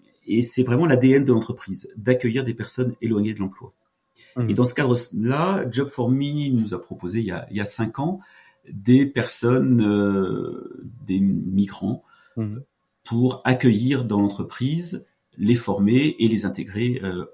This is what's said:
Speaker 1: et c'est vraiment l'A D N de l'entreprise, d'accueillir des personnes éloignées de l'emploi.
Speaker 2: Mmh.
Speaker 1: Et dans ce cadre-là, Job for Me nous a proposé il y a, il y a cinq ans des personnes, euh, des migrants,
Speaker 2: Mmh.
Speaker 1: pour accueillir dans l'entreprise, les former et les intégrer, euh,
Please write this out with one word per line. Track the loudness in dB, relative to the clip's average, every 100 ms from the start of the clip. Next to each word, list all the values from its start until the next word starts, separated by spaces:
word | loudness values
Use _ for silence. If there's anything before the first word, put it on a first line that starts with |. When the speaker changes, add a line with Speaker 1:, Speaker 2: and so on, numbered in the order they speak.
| _ _ -2
Speaker 1:
et | 0
c'est | 2 0
vraiment | 2 2 4
l'A | 4
D | 6
N | 6
de | 6
l'entreprise, | 2 0 -8 -10 -12 -12 -6
d'accueillir | 0 0 0 -2
des | -4 -6
personnes | -8 -4 -4 -4
éloignées | -2 0 0 -2
de |
l'emploi. | -6 -8 -18 _ _ _ _ _ _ -4
Speaker 2:
Mmh. | 0
Speaker 1:
Et | 2
dans | 2
ce |
cadre-là, | 2 0 0 0 -2 -2 0 0 0 -2
Job | -4 -4
for | -2 0
Me | 0 0 -2 0
nous | 0 0
a | -6
proposé | -10 -12 -6 -4
il | -4
y |
a, | -6 -8
il | -6
y |
a | -6
cinq | -4 -6 -4
ans | -4 -6 -10 -20 _ _ -18
des | -4 4 6 4
personnes, | 0 -4 -2 2 2 4 4 4
euh, | 2 2 0 0 -4 -6 -10 -14 -16 -18 -14 -4
des | 0
migrants, | 2 0 0 0 -2 -2 -6 -6 -10 _ _ -8
Speaker 2:
Mmh. | -6 -8 -14 _ _ _
Speaker 1:
pour | -6 0 0 0 0
accueillir | 4 4 4 2 0
dans | 0 0
l'entreprise, | 0 -2 -10 -6 -4 -2 -6 -10 -14 _ _ -2
les | 2 2
former | 0 0 2 4 2 2
et | 2
les | 2 -2
intégrer, | -6 -8 -4 -4 -4
euh, | -6 -8 -8